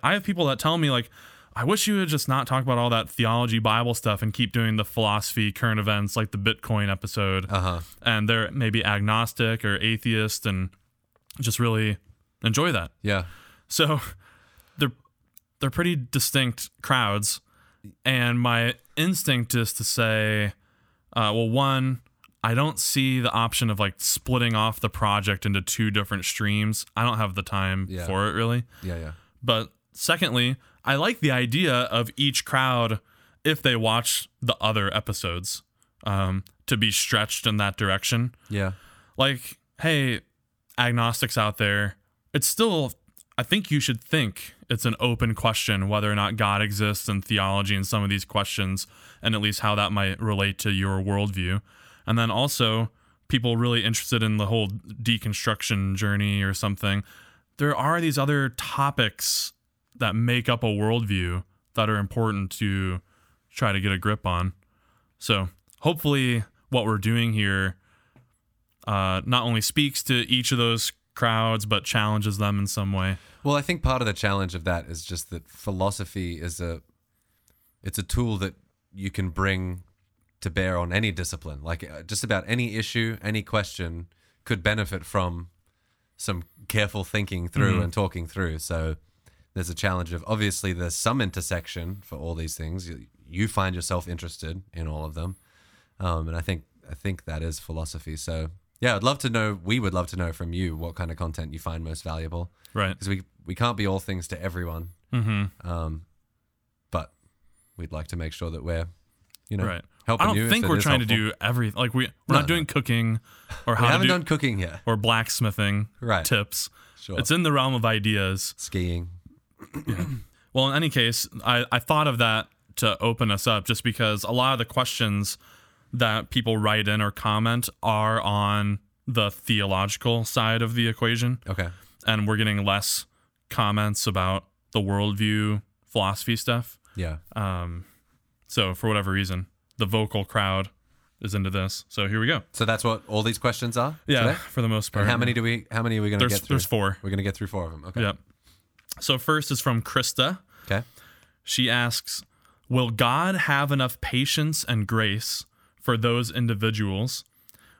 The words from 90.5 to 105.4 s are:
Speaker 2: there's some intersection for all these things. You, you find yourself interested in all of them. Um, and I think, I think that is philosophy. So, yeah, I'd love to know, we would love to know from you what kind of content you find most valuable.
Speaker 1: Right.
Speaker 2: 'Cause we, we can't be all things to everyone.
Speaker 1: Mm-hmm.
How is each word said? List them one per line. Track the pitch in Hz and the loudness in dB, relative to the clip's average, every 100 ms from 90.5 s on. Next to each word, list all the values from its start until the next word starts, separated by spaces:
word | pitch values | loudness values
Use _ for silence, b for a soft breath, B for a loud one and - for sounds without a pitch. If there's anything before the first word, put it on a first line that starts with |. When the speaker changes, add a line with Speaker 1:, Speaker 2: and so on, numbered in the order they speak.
| 90 98 | 0 -4
Speaker 2:
there's | 87 85 - | -2 -4 -2
some | 113 131 | 0 0
intersection | 101 92 - 87 - 90 85 98 | 0 -2 -4 -6 -6 -8 -8 -10
for | - 73 | -12 -10
all | 82 82 | -8 -6
these | 80 - | -6 -6
things. | 80 92 85 | -8 -8 -10
You, | 73 55 _ - | -14 -18 _ -10
you | 85 107 | -2 0
find | - 95 90 | 0 0 -2
yourself | - 87 85 | -2 -4 -4
interested | 85 85 - 80 87 - | -8 -10 -10 -10 -10 -12
in | 85 80 | -8 -6
all | 76 78 | -6 -8
of | 78 | -6
them. | 87 95 b b b b b b | -8 -8 b b b b b b
Um, | 92 82 80 | 0 0 -2
and | 82 | -4
I | |
think, | 82 85 - _ - | -2 -4 -6 _ -16
I | |
think | 76 98 90 - | -8 -6 -6 -6
that | 78 | -6
is | 82 76 | -6 -8
philosophy. | - 80 80 78 78 78 | -8 -8 -8 -10 -10 -10
So, | - 80 80 85 _ - | -6 -6 -6 -10 _ -2
yeah, | 123 104 | 0 2
I'd | |
love | 120 143 | 2 0
to | 131 | 0
know, | 113 107 98 | 0 0 -2
we | 87 120 | 0 0
would | 101 90 | 2 0
love | 87 | -2
to | 90 | -2
know | 85 | -4
from | 80 85 | -4 -6
you | 87 90 78 | -2 -2 -2
what | 85 82 | -8 -6
kind | 85 | -6
of | 80 | -4
content | 85 78 78 | -6 -6 -8
you | 80 | -8
find | - 82 | -8 -6
most | 80 82 | -8 -8
valuable. | 82 80 80 85 87 B B 107 | -6 -6 -6 -6 -8 B B -4
Speaker 1:
Right. | 95 95 | -4 -4
Speaker 2:
'Cause | 98 | -4
we, | 98 - _ - | -4 -6 _ -10
we | 95 | -2
can't | 120 101 | -2 0
be | 98 | 0
all | 95 | 0
things | - 92 87 | -2 -6 -6
to | 80 | -6
everyone. | 92 87 85 82 85 - - | -6 -4 -6 -6 -10 -14 -4
Speaker 1:
Mm-hmm. | 123 110 104 | -2 0 0